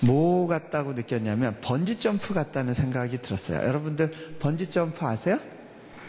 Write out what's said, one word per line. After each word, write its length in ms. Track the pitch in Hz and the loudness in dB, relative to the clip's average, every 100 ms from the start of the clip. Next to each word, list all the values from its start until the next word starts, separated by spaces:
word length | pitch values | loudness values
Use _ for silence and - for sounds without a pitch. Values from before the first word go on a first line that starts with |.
뭐 460 | 123 139 170 180 175 | 4 6 4 4 2
같다고 440 | 160 - 151 139 | 0 -2 -4 -2
느꼈냐면 640 | 127 117 120 110 110 127 107 | -4 -2 -2 0 2 0 0
번지 360 | - 131 180 226 | 0 0 0 0
점프 360 | - 202 - | 0 0 0
같다는 400 | 190 143 139 123 | -2 0 -2 0
생각이 440 | 123 135 127 123 123 | 0 0 0 -2 -4
들었어요. 440 | - 98 - 80 123 | -4 -4 -2 0 2
여러분들 680 | 147 156 151 156 - - - | 0 0 0 0 -2 -10 -2
번지 320 | 147 165 185 | 0 0 0
점프 340 | 180 165 160 143 | 0 0 0 -2
아세요? 320 | 110 175 254 - - - - - - | 0 2 0 -2 -16 -18 -20 -20 -18